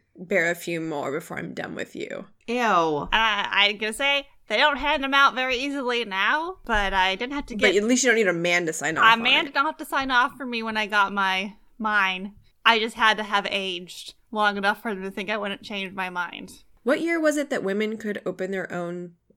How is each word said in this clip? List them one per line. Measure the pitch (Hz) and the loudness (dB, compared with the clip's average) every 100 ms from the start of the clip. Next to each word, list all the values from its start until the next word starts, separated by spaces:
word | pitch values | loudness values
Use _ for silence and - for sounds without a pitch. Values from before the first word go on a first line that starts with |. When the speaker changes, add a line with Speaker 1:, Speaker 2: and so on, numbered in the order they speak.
| _ - | _ -14
Speaker 1:
bear | 180 190 170 | -2 0 2
a | |
few | 175 - 165 | -2 -4 -4
more | 160 147 139 | -4 -4 -4
before | 147 - - | -6 -8 -10
I'm | - | -10
done | - - | -10 -10
with | - - - | -8 -10 -10
you. | - - - _ - | -10 -10 -14 _ -6
Speaker 2:
Ew. | 247 | -2
Speaker 3:
Uh, | 226 180 165 147 175 | 2 2 2 0 0
I'm | 214 226 202 - 196 202 214 | 0 2 0 0 2 2 2
gonna | 220 | -6
say, | 220 277 285 277 - - | -2 0 0 -4 -14 -4
they | 220 | 2
don't | 294 269 | 2 2
hand | 285 302 | 0 0
them | 269 | 2
out | 277 277 | 4 4
very | 220 254 247 | 4 -2 -2
easily | 277 277 247 240 | -2 -2 -2 -2
now, | 220 190 208 294 339 370 - | -2 0 2 2 -2 -8 -2
but | 214 196 | 0 2
I | 190 185 | 2 2
didn't | 190 247 | 0 -4
have | 285 277 | -6 -6
to | |
get | 220 202 | 0 2
Speaker 1:
But | 190 | 4
at | |
least | 214 254 | 4 4
you | 254 | 4
don't | 226 | 4
need | 190 | 4
a | |
man | 170 175 175 170 | 2 2 2 0
to | |
sign | 165 147 156 | -4 -2 4
off | |
Speaker 3:
A | 226 | 6
Speaker 1:
on | 233 | 6
Speaker 3:
man | 240 285 | 4 2
Speaker 1:
it. | 330 | 0
Speaker 3:
did | |
not | 285 302 | -2 -2
have | 302 | -4
to | 302 | -4
sign | 294 269 | -4 0
off | 247 262 247 | 2 2 -2
for | |
me | 254 233 | -6 -6
when | 226 214 | -4 -2
I | 214 | 0
got | 208 196 | 2 2
my, | 202 190 190 196 - _ - | 2 0 0 -4 -10 _ -6
mine. | 214 208 190 185 202 - - _ 226 | 0 2 2 0 -8 -14 -20 _ 4
I | 226 | 4
just | 226 226 | 2 2
had | 220 208 | 4 4
to | |
have | 208 202 190 | 0 0 0
aged | 202 190 180 180 - - - - | -2 -4 -8 -10 -16 -16 -18 -8
long | 214 208 202 | 0 2 2
enough | 196 214 | 0 0
for | 233 | -4
them | 190 | -6
to | 190 | -8
think | 196 196 | -6 -4
I | 214 | -4
wouldn't | 202 196 | -4 -8
change | - 202 190 | -8 -8 -8
my | 190 185 | -6 -6
mind. | 180 170 - 190 - - _ | -6 -6 -8 -14 -18 -20 _
Speaker 1:
What | 233 302 | -2 0
year | 330 330 | 0 0
was | 311 294 | 2 0
it | 285 | -2
that | 247 | -2
women | 190 202 214 220 | -2 -2 -2 -4
could | 214 - 185 | -6 -6 -6
open | 180 185 | -6 -4
their | 190 - | -4 -6
own | 175 175 175 175 - _ | -6 -6 -8 -12 -16 _